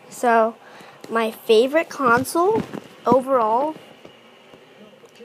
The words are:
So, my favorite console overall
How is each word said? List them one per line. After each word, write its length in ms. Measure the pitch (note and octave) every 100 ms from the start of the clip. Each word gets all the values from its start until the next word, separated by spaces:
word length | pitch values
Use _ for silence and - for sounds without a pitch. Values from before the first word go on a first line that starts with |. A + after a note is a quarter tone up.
| -
So, 460 | - B3 A3+ A3+ A3+ - - - - -
my 220 | A3+ A3
favorite 580 | A3 - A3 C4 D4 E4
console 760 | - C4 A#3+ C4 E4 F4+ A4 - - - - -
overall 680 | B3 C4 C4+ A3 A#3 D4 D#4 - - - - - - - - - - G#3 - - -